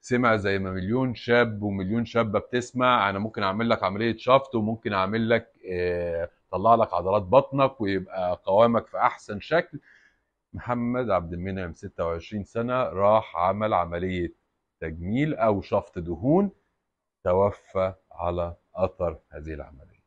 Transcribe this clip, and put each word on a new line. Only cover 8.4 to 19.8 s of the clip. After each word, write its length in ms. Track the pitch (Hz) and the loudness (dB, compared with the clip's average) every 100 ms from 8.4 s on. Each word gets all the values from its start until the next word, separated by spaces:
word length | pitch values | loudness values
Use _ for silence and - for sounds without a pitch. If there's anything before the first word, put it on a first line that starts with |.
| - | 0
قوامك 420 | 98 117 117 - | 4 4 4 -2
في 100 | 92 | -2
احسن 420 | 120 - - 104 | -2 -2 -12 -12
شكل". 400 | - 160 - 147 _ _ _ _ _ _ _ | -2 -4 -4 -14 _ _ _ _ _ _ _
محمد 560 | 98 - 123 120 123 123 | -14 -6 -4 -2 -2 0
عبد 240 | 95 85 | -2 -2
المنعم، 400 | 87 92 95 90 | -8 -6 -6 -8
ستة 320 | 78 95 - 85 | -10 -16 -6 -4
وعشرين 380 | 82 - 107 | -4 -6 -10
سنه، 400 | 95 117 117 127 | -6 -6 -2 -2
راح 540 | 127 87 101 107 - 82 | -2 2 4 4 2 -2
عمل 360 | 90 98 110 | 0 0 0
عمليه 600 | 101 85 87 92 90 85 - _ _ _ _ | 0 0 -4 -4 -2 -4 -8 _ _ _ _
تجميل 560 | 82 80 87 117 151 - | -10 -8 -4 -2 -2 2
او 260 | 113 101 | 2 2
شفط 380 | 87 107 - - | 0 -4 -4 -10
دهون، 520 | 85 82 110 170 202 - _ _ _ _ _ _ | -8 -4 2 2 2 -4 _ _ _ _ _ _
توفى 680 | 92 92 101 101 _ 98 92 95 _ | 0 2 2 0 _ -2 -2 -4 _
على 440 | - 87 87 85 85 _ 87 | -8 -4 -2 -4 -8 _ -2
اثر 420 | 92 - 87 78 _ | -2 0 -4 -4 _
هذه 240 | 78 76 | -14 -12
العمليه. 500 | 76 71 67 | -12 -12 -18